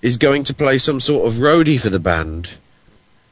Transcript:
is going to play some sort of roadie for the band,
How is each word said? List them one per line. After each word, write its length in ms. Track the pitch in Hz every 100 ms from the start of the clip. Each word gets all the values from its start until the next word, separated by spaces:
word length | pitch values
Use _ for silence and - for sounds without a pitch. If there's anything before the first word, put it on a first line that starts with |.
is 160 | 117 120
going 260 | 151 139
to 80 | 135
play 220 | 139 143 131
some 240 | - 135
sort 260 | - 147 104
of 80 |
roadie 460 | 113 143 165 156 139
for 80 | 113
the 120 | 95
band, 500 | 85 82 80 80 87 - _ _ _ _ _ _ _